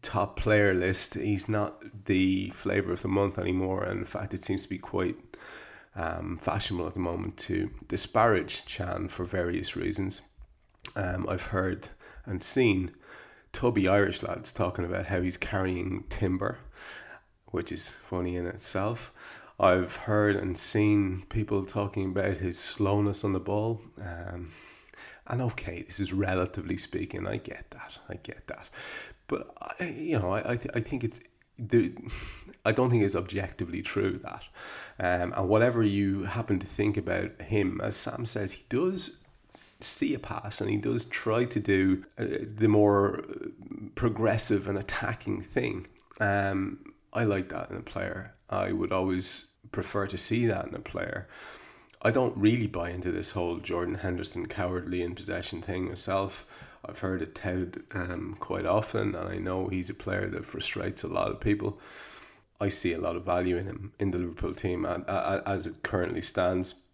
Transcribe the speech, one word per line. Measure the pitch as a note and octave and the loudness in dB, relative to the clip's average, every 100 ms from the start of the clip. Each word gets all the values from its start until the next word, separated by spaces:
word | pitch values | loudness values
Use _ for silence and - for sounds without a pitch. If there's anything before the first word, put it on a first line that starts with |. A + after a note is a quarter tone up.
top | - G2+ G2+ - | 0 0 0 0
player | - G#2+ G2+ | 4 6 6
list. | F#2 F2+ F#2 - - | 6 4 2 0 0
He's | G#2 G2+ - | 0 0 0
not | G#2+ G2 - - G2+ - | 0 -2 -6 -16 -14 2
the | F#2+ F#2 F#2+ F#2+ | 6 6 4 0
flavour | F2+ - F#2+ F#2 | -4 0 2 2
of | F2+ | -2
the | G2 | 0
month | G2 G2+ F#2+ | 2 2 2
anymore, | F#2 F#2 F#2 F#2+ | 0 0 2 0
and | G2 G2 | -2 -4
in | G2 | -4
fact | G2+ G2+ G#2+ | -6 -6 -6
it | |
seems | - F#2+ | -2 -4
to | - | -4
be | F#2+ | -8
quite, | - F#2+ F2+ D#2+ - - - - - - - - | -4 0 0 -2 -12 -20 -18 -18 -18 -20 -18 -6
um, | E2 E2 E2+ E2+ | -4 -4 -6 -4
fashionable | - G2+ - F2+ E2 | -2 -2 -2 -2 -4
at | |
the | F#2+ | -2
moment | F2+ F2 F#2 F#2 | -2 -2 -4 -8
to | - F2 F2 - - | -4 -2 -2 -6 -6
disparage | F2+ - - A#2 G2 D#2+ - - | -4 0 4 6 6 2 -6 -6
Can | - F2 F2+ F2 | -6 -4 -4 -6
for | - F2+ | -6 -4
various | F#2 F2 F2 F2 F2 | 0 0 0 -4 -4
reasons. | F2 F#2 F#2+ - - _ - _ _ _ - - | -2 -2 -2 -4 -10 _ -20 _ _ _ -10 -4
Um, | F#2 F2+ F#2 | -2 -2 -2
I've | F2+ - | -4 -2
heard | G2 F#2 F2 - - - - - | 0 0 -2 -8 -18 -20 -18 -6
and | F#2 | -2
seen | - - B2 F#2+ F2+ - - - - - _ | 0 4 6 6 2 -6 -20 -20 -20 -20 _
tubby | - D3 G#2+ F#2 | 0 2 4 6
Irish | G2+ F#2+ F#2 | 6 6 2
lads | F2 E2+ - | -4 -6 -6
talking | - F2+ F2+ F2 | -2 -2 0 -2
about | F#2 F2 | -2 0
how | G2 | 0
he's | F2+ F2 | 0 -2
carrying | - G2+ F#2 F2+ F2+ F2+ - | -4 0 0 0 -2 -4 -6
timber, | - F#2+ F#2 G2 - - - - - - - _ _ - | -2 0 2 0 -4 -12 -18 -16 -16 -16 -20 _ _ -6
which | F2+ E2 | -4 -4
is | E2 - | -6 -8
funny | - - F#2 F2+ F2 | -10 -6 -2 -2 -2
in | F2 | -4
itself. | F#2+ - F#2 G2+ A#2+ - - - - - - | -4 -4 -2 -2 -4 -10 -18 -18 -18 -20 4
I've | F#2+ F#2 F2+ - | 6 6 4 -4
heard | - G#2 G#2 G2 | 0 4 4 4
and | F#2 F2 | 0 -2
seen | - G#2+ G#2 G#2 G2 F#2 F#2 | 2 4 6 6 4 -2 -4
people | A2+ G#2 G2+ F#2+ | -2 0 0 0
talking | - G2+ G2+ F#2+ | -2 -2 -2 -2
about | F#2 G2 F#2 | 2 2 2
his | F#2 E2+ | -2 0
slowness | - - G2+ G#2 G#2 G2 | 0 2 4 4 4 2
on | G#2 | 0
the | F#2+ | 0
ball. | F#2+ G2+ A2 A2+ - - | 0 0 2 -2 -6 -12
Um, | F#2+ E2+ F#2 F2 E2+ - - - - - - - - | -10 -8 -8 -8 -10 -14 -20 -20 -20 -20 -20 -18 -4
and | A#2+ | 0
okay, | B2 - - F2 | 0 -2 -6 -8
this | - F#2 | -6 -2
is | F#2+ | 0
relatively | F#2 G2+ F#2 F2+ - E2+ F#2 | 2 2 2 2 -2 -4 -4
speaking. | - - - - - | -2 -4 -4 -4 -4
I | - | -4
get | - - - | -6 -12 -14
that. | - - - - | -16 -16 -18 -12
I | - | -12
get | - - - | -12 -16 -12
that. | - - - - - - - _ | -14 -14 -16 -12 -12 -14 -18 _
But | - - - | -4 -4 -12
I, | - - F3 | -12 -6 -6
you | - D#3 C#3+ | -4 0 2
know, | F2+ | 2
I, | G2+ - | 0 0
I, | A#2+ | -2
th-, | - A#2 | -2 -4
I | |
think | A2 C3+ | -2 -2
it's | A#2 - - _ _ - | -4 -6 -18 _ _ -12
the, | A2+ A#2 - - - - - - - - | 4 6 6 -2 -10 -10 -10 -12 -16 -2
I | G#2 | 2
don't | G#2+ B2+ | 4 6
think | A#2+ | 6
it's | G2 F#2+ | 6 2
objectively | F#2+ F#2+ G2 - E2+ F2 | 0 -4 -4 -6 -4 -4
true | - - G2 - | -2 0 2 0
that. | - - - - - - - - | -8 -12 -14 -16 -14 -14 -14 -2
Um, | F2+ F2+ F2+ - | 2 2 2 0
and | F#2 | 4
whatever | G#2+ A#2+ A#2 | 6 6 6
you | G#2+ G2+ G2 G2 F#2+ | 4 4 2 2 -2
happen | A2 A2+ F#2+ | -4 0 0
to | F#2 | 0
think | - G#2 G#2 | 0 2 2
about | F2+ F2+ F#2+ - | 0 0 -2 -6
him, | - G#2+ F#2 F#2 | 0 2 2 0
as | G#2+ G2+ | -2 -2
Sam | - - A2+ | -2 -4 -4
says, | G#2+ G2 | -4 -4
he | - - | -6 -4
does | B2+ F3+ F#3 - - - _ _ - - _ | 0 0 0 -6 -10 -20 _ _ -20 -20 _
see | - - - | -4 0 0
a | - | 0
pass | - D#2+ G#2 - | -4 -6 -6 -4
and | G2+ | 0
he | G#2 | 0
does | A2 A#2 - | 0 -2 -2
try | - - A2 A#2+ | -4 2 4 4
to | A2 | 0
do, | G2 G2 F#2+ F#2+ - - | 4 6 6 4 -2 -6
uh, | A2+ - G#2+ G#2+ | -4 -2 -4 2
the | G#2+ | 6
more | G#2 G#2 G2+ G2+ G2 - - - - - - - - | 8 10 8 6 2 -6 -8 -10 -12 -12 -10 -10 0
progressive | A#2 G#2 A2 A2 - G2+ G2 | 0 4 2 4 4 2 2
and | G2 | -4
attacking | G#2 - - A2+ - G2 | -2 -4 -2 -4 -4 -4
thing. | F#2+ - A#2+ G2 F#2 - _ - | -2 -2 0 -4 -8 -18 _ -2
Um, | G#2 G2+ G2 G2 F#2+ - - - _ | 2 4 2 0 -2 -6 -16 -20 _
I | - | 0
like | A2+ G2 F#2 | 2 2 0
that | E2 E2+ | -6 -6
in | F#2+ | -8
a | |
player. | - - F#2+ F#2 - - _ | -8 -6 -4 -6 -10 -16 _
I | G2 F#2+ | 0 0
would | F#2 F#2 | 0 0
always | F#2+ F#2+ F#2 F#2+ - - _ - | 2 2 0 0 -4 -8 _ -8
prefer | - F2+ G2+ G2 | -6 -2 -2 -2
to | F#2+ | -2
see | - A2+ A#2 | 0 2 2
that | G2 - | 2 -2
in | - | -8
a | |
player. | - F2 F2 - F#2+ - - - - - - - | -8 -6 -4 -6 -8 -16 -16 -18 -20 -20 -20 0
I | A2 | 2
don't | A#2 B2+ - | 4 2 6
really | G#2 A#2+ G#2+ | 6 6 2
buy | F2 E2+ | -2 -4
into | F2+ F2+ | -4 -2
this | F2+ F2+ | -2 -2
whole | G2+ F2 F2 | -2 0 -2
Jordan | E2+ F2 F2 F2+ | -2 -2 0 -2
Henderson | F#2+ F2+ E2+ F2 E2 | -2 -2 -4 -6 -6
cowardly | - F2+ F2+ F2 F2+ | -2 -2 -2 -2 -2
in | F2 F2+ | -2 -4
possession | - F2+ - E2+ | -6 -6 -4 -8
thing | - F#2 F2+ | -4 -4 -4
myself. | F2+ - G2 G2 - - - - - - | -4 -2 0 0 -6 -16 -20 -20 -16 -16
I've | - | -6
heard | F#2+ F#2 | -2 -2
it | D#2+ | -4
touted, | - G2 F2+ F2 - - | -6 -4 -2 -4 -8 -8
um, | F#2+ F2 F2 D#2+ - | -6 -4 -4 -6 -8
quite | - F2+ F2+ | -4 -2 2
often, | G2 G#2+ G#2+ G#2 F#2 | 2 2 0 0 -2
and | F#2 | -4
I | F#2 | -4
know | F#2 F#2 F#2 | -2 -2 -2
he's | F#2+ F#2 | -2 -4
a | - | -6
player | - F#2+ F#2+ | -2 -2 -2
that | - - | -4 -8
frustrates | - - - F2+ - | -6 -4 -4 -4 -4
a | E2+ | -2
lot | F2 F#2 | 0 0
of | - | 0
people. | A2 G#2 G2+ G2+ - - - - - - _ _ | 0 2 0 -4 -14 -18 -16 -18 -20 -20 _ _
I | G2+ | -2
see | - F2+ | 0 0
a | E2 | 0
lot | F2 E2+ | -2 -2
of | F2+ | 0
value | F2+ F#2 F2 | 2 2 0
in | F#2 | -2
him | - F#2+ _ | -8 -10 _
in | G2+ | -2
the | F2+ | 0
Liverpool | F2 D#2+ E2 | -2 -2 -4
team, | D#2+ F#2 F2+ F2 | -2 -2 0 0
and, | F2 F2+ | -2 -2
uh, | F#2+ - G2 - | 0 2 0 0
as | G2 - | -2 -4
it | - | -6
currently | - F#2+ F2 E2+ | -2 0 0 -2
stands. | F2 - F2+ F#2 F#2 - _ | -4 2 4 4 -2 -6 _